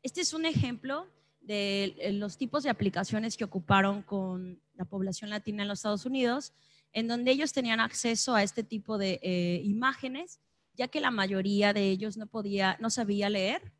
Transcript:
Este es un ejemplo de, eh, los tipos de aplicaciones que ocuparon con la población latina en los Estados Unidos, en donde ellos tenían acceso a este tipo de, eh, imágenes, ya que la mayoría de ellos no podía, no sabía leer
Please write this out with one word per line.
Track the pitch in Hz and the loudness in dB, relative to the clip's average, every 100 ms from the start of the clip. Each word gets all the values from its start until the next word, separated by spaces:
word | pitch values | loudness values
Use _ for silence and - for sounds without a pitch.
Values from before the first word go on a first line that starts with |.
Este | 262 349 | -8 -2
es | 330 | -2
un | 320 320 | 0 0
ejemplo | 302 254 240 262 285 381 _ _ _ | 2 0 -2 -6 -6 -8 _ _ _
de, | 196 208 202 196 196 - | -6 -2 0 0 -2 -2
eh, | 202 | -2
los | 202 202 - | -2 -4 -4
tipos | 247 294 | -2 0
de | 269 | 0
aplicaciones | 226 202 175 185 214 226 - | 0 0 0 -2 -2 -2 -4
que | |
ocuparon | 202 190 160 196 196 202 | -4 -6 4 6 6 0
con | - 196 185 185 185 180 _ | -4 -4 -2 -4 -8 -14 _
la | - | -10
población | 180 196 190 180 208 | -8 -4 -4 -4 -6
latina | 208 208 208 | -6 -4 -4
en | 202 | -4
los | 202 | -2
Estados | 214 208 254 | -2 -2 0
Unidos, | 269 247 262 - _ _ _ _ | 2 2 0 -6 _ _ _ _
en | 220 226 | -4 -2
donde | 240 247 | 2 4
ellos | 269 302 | 4 2
tenían | - 240 220 | 0 0 2
acceso | 226 - 240 220 - | 2 0 0 0 4
a | 226 | 4
este | 202 - | 4 0
tipo | 214 220 214 214 | -4 -6 -4 0
de, | 196 180 | 0 0
eh, | 185 180 175 175 | 0 2 2 2
imágenes, | 202 214 254 269 262 269 359 - _ _ _ | 0 2 0 0 -8 -8 -10 -16 _ _ _
ya | - 254 | -6 -4
que | 302 | 0
la | 277 | 0
mayoría | 226 190 196 196 202 202 | 2 2 2 2 4 4
de | 208 196 | 4 2
ellos | 190 214 214 | 2 -2 -6
no | 214 | -8
podía, | 226 202 196 190 - | -6 -4 0 0 0
no | 220 | -2
sabía | 247 214 202 202 | 0 0 2 2
leer | 208 190 311 - | 2 0 -2 -8